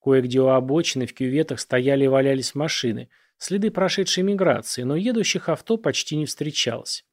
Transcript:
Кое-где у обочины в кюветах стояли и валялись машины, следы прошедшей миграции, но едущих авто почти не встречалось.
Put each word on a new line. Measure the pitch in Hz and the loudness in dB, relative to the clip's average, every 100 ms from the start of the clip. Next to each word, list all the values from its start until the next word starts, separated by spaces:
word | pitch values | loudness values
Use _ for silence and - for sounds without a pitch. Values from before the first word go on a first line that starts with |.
Кое-где | 139 131 123 131 | 4 2 4 2
у | 131 | 4
обочины | 131 127 151 165 135 120 | 4 2 0 0 -4 -6
в | |
кюветах | - 127 139 156 127 | -4 -2 0 -2 -4
стояли | - 127 127 139 135 | 0 0 2 2 4
и | |
валялись | 135 135 135 120 139 | 4 2 0 -2 -4
машины, | 147 - 127 110 120 _ _ _ | -4 -2 -2 -4 -8 _ _ _
следы | - 196 214 | -6 -2 0
прошедшей | 196 185 - 185 - | 2 0 0 -2 0
миграции, | 190 202 175 113 - - | 0 2 2 2 -2 -6
но | 123 151 | -2 0
едущих | 220 226 185 180 - | 0 0 0 -2 -2
авто | 156 - 226 | -4 -2 -2
почти | 160 131 - 151 | 0 -2 -4 -4
не | 147 | -4
встречалось. | - 151 - 120 113 - - _ | -6 -6 -2 -4 -4 -8 -10 _